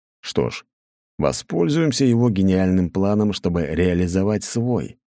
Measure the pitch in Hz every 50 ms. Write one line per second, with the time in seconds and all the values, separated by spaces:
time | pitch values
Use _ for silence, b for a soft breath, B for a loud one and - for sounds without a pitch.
0 | _ _ _ _ - - - - 67 57 - - - _ _ _ _ _ _ _
1 | _ _ _ - 76 71 65 - - - 165 170 170 165 143 165 165 156 131 -
2 | 139 127 117 117 120 123 101 95 95 95 92 92 95 92 92 92 92 82 - 95
3 | 98 98 104 107 107 104 95 - - 92 85 87 82 71 80 82 90 92 87 87
4 | 90 87 87 95 95 104 107 104 - - - 117 117 123 123 95 65 50 - _
5 | _